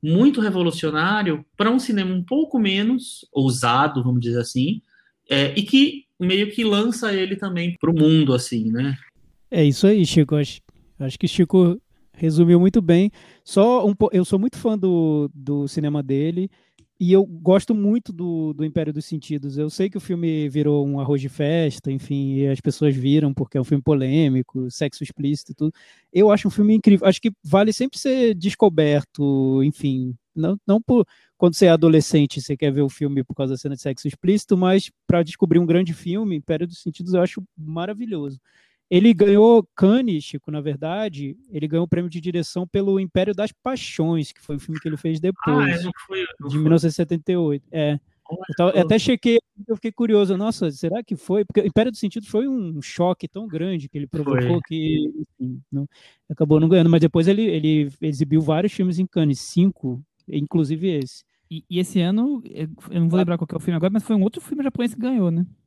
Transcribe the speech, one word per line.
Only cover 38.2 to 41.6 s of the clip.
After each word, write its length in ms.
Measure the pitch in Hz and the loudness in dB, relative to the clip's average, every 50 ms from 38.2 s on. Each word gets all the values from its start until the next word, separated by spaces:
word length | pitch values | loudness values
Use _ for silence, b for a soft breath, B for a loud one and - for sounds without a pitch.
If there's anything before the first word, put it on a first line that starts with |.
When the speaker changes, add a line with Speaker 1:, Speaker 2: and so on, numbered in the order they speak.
| 143 143 135 131 _ _ _ _ _ _ _ _ _ _ | -8 -8 -12 -14 _ _ _ _ _ _ _ _ _ _
Speaker 2:
Ele 240 | 180 180 202 233 226 | 2 4 6 6 6
ganhou 540 | 165 202 202 202 208 214 226 233 226 190 _ _ | 6 6 6 6 6 8 8 8 6 4 _ _
Cannes, 480 | - 190 190 214 254 262 233 185 151 143 | 2 4 4 4 4 2 0 -2 -4 -6
Chico, 280 | - - 143 _ - | -8 -14 -14 _ -8
na 100 | 151 151 | -8 -6
verdade, 720 | 143 151 143 139 147 156 170 202 220 214 165 139 143 135 143 214 269 262 | -6 -6 -6 -6 -6 -8 -6 -6 -6 -8 -8 -10 -12 -12 -12 _ _ _
ele 180 | 214 151 | -10 -8